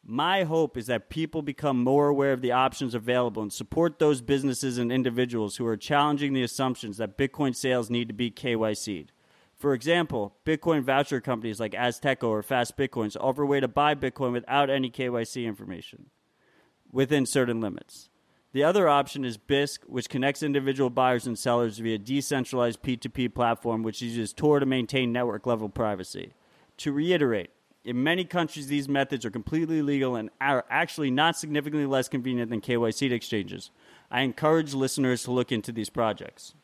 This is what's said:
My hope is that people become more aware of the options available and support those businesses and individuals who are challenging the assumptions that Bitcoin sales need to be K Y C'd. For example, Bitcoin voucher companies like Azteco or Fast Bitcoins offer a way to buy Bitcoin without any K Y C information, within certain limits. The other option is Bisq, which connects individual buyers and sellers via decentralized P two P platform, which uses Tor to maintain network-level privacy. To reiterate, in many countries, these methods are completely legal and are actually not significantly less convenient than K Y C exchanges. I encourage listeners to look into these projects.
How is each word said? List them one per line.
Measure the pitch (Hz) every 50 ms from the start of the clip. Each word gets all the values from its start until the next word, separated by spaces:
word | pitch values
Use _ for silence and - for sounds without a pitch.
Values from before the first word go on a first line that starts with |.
| _ -
My | 110 131 151 175 190 196 185
hope | 156 160 165 160 131 -
is | 127 110
that | 117 123 110 - _
people | - 151 160 151 - 160
become | 147 143 135 - 151 143 131 123 120
more | 131 135 143 147
aware | 143 147 139 139 139
of | 135 127
the | 127 123 123
options | 127 131 135 - - 143 127 110
available | 120 107 120 123 123 123 120 104 110
and | 107 104
support | - - 117 - - 160 165 170 147 _
those | 160 151 147 127
businesses | 117 117 139 135 131 143 127 - 139 135 120
and | 123 123 117
individuals | 123 131 123 127 117 120 127 123 120 113 107 104 -
who | - 127
are | 117 110
challenging | 104 - - 151 143 143 151 147 139 147 143
the | 135 131 123
assumptions | 117 - - 135 131 123 - - 110 101
that | 104 113 101 -
Bitcoin | - 135 135 - - 147 135 120
sales | - - 131 127 123 117 107
need | 120 120 120
to | 113 110
be | 104 123 117
K | - - - 127 117
Y | 113 110 110 107
C'd. | - - 110 101 85 76 - _ _ _ _ _ _ _ _ _
For | _ - 143 139
example, | 120 113 151 170 175 165 - 143 117 101 101 _ _ _
Bitcoin | 156 160 151 - 170 160 151 127
voucher | 131 135 139 147 - 143 127
companies | - - 127 113 110 117 107 104
like | 117 107 92
Azteco | 98 123 123 117 - - 143 131 - - 117
or | 110 107
Fast | 101 - 135 123 123 - -
Bitcoins | - 139 127 - 123 110 104 - -
offer | - 131 127 139
a | 147
way | 139 139 139
to | 131
buy | 123 110 151 147 147 151
Bitcoin | 143 135 131 - - 135 123
without | 123 123 120 - 131 143 143 135
any | 135 139 131 123
K | 117 - 127 127
Y | 123 117 113
C | 110 - 127 120
information, | 113 107 98 104 98 92 85 - - - - - _ _ _ _ _ _ _ _ _ _ _ _ _ _ _ _ _
within | - 131 135 123 147 143 131
certain | 120 - 143 127 120 117 113
limits. | 113 101 - - - _ - - - _ _ _ _ _ _ _ _ _ -
The | 131 143
other | 160 185 208 185
option | 156 143 143 139 - - 143 135
is | 123 113
Bisq, | 107 _ - 143 139 143 143 - - -
which | - - 127 120 -
connects | - 123 131 139 139 -
individual | 156 151 139 143 135 135 135 135 139 127
buyers | 123 131 127 127 127 120 -
and | 127 117
sellers | - - 127 120 120 120 113 101 110
via | 113 113 110
decentralized | 104 101 113 135 143 135 - 147 131 123 - - 127 120 120 113 -
P | - - 127
two | 117 - 117
P | - - 123
platform, | 117 - 127 123 117 117 - - 120 113 113 110
which | 110 104 -
uses | 123 117 117 117 110 104
Tor | - - - 147 147 143
to | 139
maintain | 131 131 131 120 - - 131 127 120
network-level | 117 123 123 120 104 107 - 127 120 110 107 104
privacy. | - - 117 107 104 92 92 - - 98 90 92 - _ _ _ _ _ _ _ _
To | - - 151 139
reiterate, | 143 156 175 180 165 147 123 117 101 87 - _ _ _ _ _ _ _
in | - 120 123 131
many | 151 170 185 185
countries, | 170 - 175 170 151 - 156 143
these | 135 147 147 139 135
methods | 143 139 139 135 147 123 -
are | 113
completely | 98 131 - - 156 156 165 156 160 156
legal | 147 143 143 139 135 127 123
and | 113 110 107 _ _
are | 131 139 139 123 - -
actually | 117 143 170 170 - - 151 135
not | 127 135 156 165 160
significantly | - - 156 147 147 139 151 151 151 143
less | 135 135 131 127 -
convenient | - 135 120 131 127 120 120 113
than | 120 110
K | - - 123
Y | 117 117 113
C | 110 - 143
exchanges. | 131 123 117 - - - 107 95 98 98 92 - - _ _ _ - - - _ _
I | - 123
encourage | 135 131 113 - 147 151 160 165 156 147 139
listeners | 135 135 131 - - 135 127 127 117 -
to | 127
look | 123 127 123 -
into | 127 113 - -
these | 117 113 107 -
projects. | _ 123 117 110 104 - - - _ - - - _ _